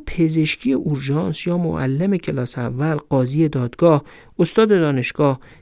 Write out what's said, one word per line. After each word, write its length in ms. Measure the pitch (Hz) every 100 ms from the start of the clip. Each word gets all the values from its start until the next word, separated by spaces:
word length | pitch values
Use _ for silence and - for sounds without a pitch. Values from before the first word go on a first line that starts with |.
| -
پزشکی 640 | - 160 160 151 - -
اورژانس 720 | - - 139 135 147 185 156 175
یا 120 | 175
معلم 580 | 165 - 131 135 190 190
کلاس 420 | - 139 123 -
اول، 360 | 123 123 151
قاضی 540 | 151 - 135 127 147 160
دادگاه، 560 | 143 123 - 170 147 - - - -
استاد 300 | 175 - 220
دانشگاه، 720 | 196 151 135 117 - 147 131 - -